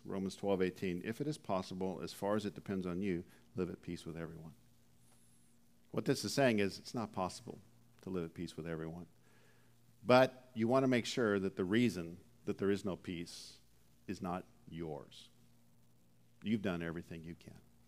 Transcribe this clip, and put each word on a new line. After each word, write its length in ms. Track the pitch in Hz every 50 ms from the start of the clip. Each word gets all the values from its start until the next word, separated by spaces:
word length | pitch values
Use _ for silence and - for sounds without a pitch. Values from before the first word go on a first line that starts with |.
| -
Romans 320 | - 95 98 95 95 -
twelve 260 | - - 101 98 90
eighteen. 400 | 92 90 - - 101 92 87 87 -
"If 160 | - 113 -
it 60 | 139
is 100 | 147 151
possible, 640 | - - - 101 92 95 - 95 90 92 95 87 - 82
as 80 | 82
far 240 | - - 98 101 104
as 100 | 107 101
it 80 | 101 -
depends 320 | - - - 98 95 90
on 160 | 90 87 90
you, 220 | 101 101 87 85 90 - - - - - -
live 140 | - 92 85
at 120 | 92 -
peace 240 | - - 87 80 -
with 120 | 85 78
everyone." 360 | 82 82 80 80 80 80 80 71 - - - - _ - _ - _ - - - - _ - - _ _ _ _ _ _ _ _ _ _ _
What 120 | - 120 110
this 220 | - 135 - -
is 80 | 101 -
saying 260 | - 139 127 113 101
is 180 | 101 95 90
it's 160 | - - - -
not 200 | 123 107 - -
possible 460 | 101 92 87 - - - - - - - - - - - - - -
to 80 | - 95
live 160 | 95 90 85
at 80 | 82 -
peace 240 | - 87 80 -
with 100 | - 78
everyone. 380 | 85 82 80 80 80 82 87 85 - - - - - - - - - - - - - - - _ - _ _ -
But 440 | 98 123 127 131 127 - - - - -
you 140 | 110 110
want 160 | 113 127 135 135
to 40 |
make 180 | 131 127 117 104
sure 340 | - - 131 120 107 101 98
that 160 | 95 95 -
the 80 | - 95
reason 540 | 90 104 117 123 113 85 90 85 82 87 87 - - - - -
that 140 | 101 98
there 140 | - 98 95
is 120 | 101 92 95
no 140 | 101 87
peace 560 | 80 - - 90 85 85 - - - - - - - - _ _ - - _ _ _ _
is 160 | - 95 85
not 220 | 95 90 87 90 - - - - - -
yours. 600 | 82 82 82 78 73 69 - - - - - - _ _ - _ _ _ _ _ _ _ _ _ _ _ _ _ _ _ _ _ _ _
You've 200 | - 101 113 110
done 220 | 95 101 87 85 85
everything 400 | 85 80 85 - - 85 82 80
you 120 | 85 82
can. 260 | - - - - - - - _ _ _